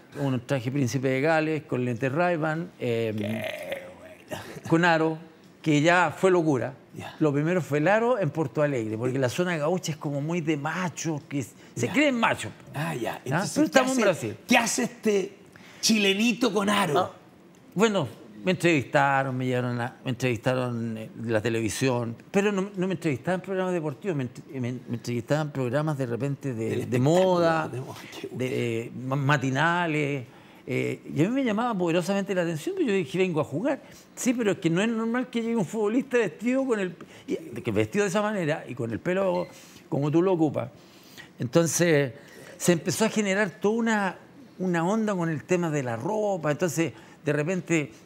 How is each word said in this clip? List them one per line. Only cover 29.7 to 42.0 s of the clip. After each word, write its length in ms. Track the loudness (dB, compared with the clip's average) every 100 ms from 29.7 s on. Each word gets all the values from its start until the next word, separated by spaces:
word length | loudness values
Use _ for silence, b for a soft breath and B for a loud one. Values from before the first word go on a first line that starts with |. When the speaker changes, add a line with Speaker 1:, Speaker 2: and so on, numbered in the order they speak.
| 2 0 -2 -2 -4 -8 B B B -6
Speaker 1:
eh, 340 | -4 -4 -6 -6 0
y 80 |
a 60 | 0
mí 60 | 2
me 80 | 0
llamaba 280 | 0 -2 0
poderosamente 580 | 0 0 0 -2 -2 -2
la 60 |
atención, 320 | -2 -2 -4 -2
pero 120 | 0
yo 40 | 0
dije, 220 | -2 0
"Vengo 220 | 0 0
a 20 | -2
jugar". 360 | -2 -2 -4 B B B -4
"Sí, 180 | -2
pero 180 | 0 0
es 60 | 0
que 120 | 0
no 120 | 2
es 80 | 2
normal 380 | 0 -2 -2 -2
que 120 | -2
llegue 140 | 0 0
un 100 | 0
futbolista 520 | 0 0 0 0 0
vestido 480 | 0 -2 0 0 0
con 140 | 0
el, 160 | -2 -6 -16 B -6
y, 80 | -6 -6 -6
que 100 | -2
vestido 320 | 0 2 2
de 60 | 2
esa 120 | 2
manera 440 | 0 0 -2 -2 -6
y 80 | -6
con 160 | -4
el 80 | -4
pelo 480 | -2 0 0 0 -4 B B B -6
como 220 | -2 2
tú 100 | 4
lo 120 | 4
ocupas". 360 | 4 2 0 -6 -10 B B B B B -8
Entonces, 760 | 0 2 2 2 4 4